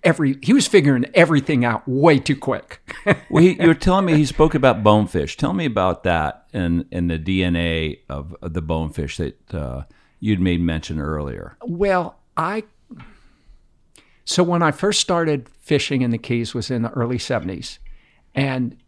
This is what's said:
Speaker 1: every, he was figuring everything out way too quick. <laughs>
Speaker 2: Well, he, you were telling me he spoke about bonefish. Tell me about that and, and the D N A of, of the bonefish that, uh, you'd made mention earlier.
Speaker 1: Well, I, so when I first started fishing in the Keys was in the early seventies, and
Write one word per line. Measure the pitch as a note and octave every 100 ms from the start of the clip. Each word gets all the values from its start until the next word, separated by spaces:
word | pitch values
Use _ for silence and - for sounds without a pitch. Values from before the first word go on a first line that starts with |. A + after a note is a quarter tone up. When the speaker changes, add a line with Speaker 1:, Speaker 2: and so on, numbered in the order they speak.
Speaker 1:
every, | E3 D#3+ C#3+ C3+
he | -
was | A#3+ -
figuring | G3 C#3+ C3 B2
everything | G3 E3 D3 - C#3
out | A#2+ A2 -
way | C3 D#3+ C#3+
too | - C#3
quick. | - A2 - - - -
<laughs> | G3+ - -
Speaker 2:
Well, | D#3
he, | F3+ -
you | E3
were |
telling | D#3+ F#3 F#3+
me | F3+
he | D3+
spoke | C#3+ - D#3
about | D#3 C3 A2+
bonefish. | G#2+ G#2+ G#2 F2 C#2+ -
Tell | C#3+
me | F#3+
about | D#3 G#2 F#2 -
that | F#2 E2+ D2+ - _
and, | G#2 F2 E2+ -
and | F2+ F2
the | D#2+
D | D#2+ F#2
N | F2+ E2+
A | E2+ E2 D#2+ - -
of, | C#2 D2+ -
of | F2
the | E2
bonefish | D#2 D#2+ D#2+ D#2 C#2+ -
that, | D#2 - _
uh, | E2 C2 B1+ C#2 _ _ _
you'd | G#2 G2+
made | F#2 E2+
mention | E2+ D#2+ - D2+
earlier. | D2 D#2 C#2+ G1+ G1+ -
Speaker 1:
Well, | B3 E3+ G3+ F#3 E3+ - _ -
I, | E3 G#3+ G#3+ _ _ E3+ - - _ _ - - _ _ _ _ _ _
so | - -
when | F3 E3+
I | E3
first | C#3+ G3 G3+
started | - E3+ D#3+ C#3+ A#2
fishing | _ - C#3+ - C3+
in | B2
the | A#2
Keys | - A#2 A2+
was | B2 -
in | B2
the | A#2
early | - A#2+ B2
seventies, | - A#2+ F#2 F#2 - - - - _ _ _
and | C3+ C#3 C3 A#2+ -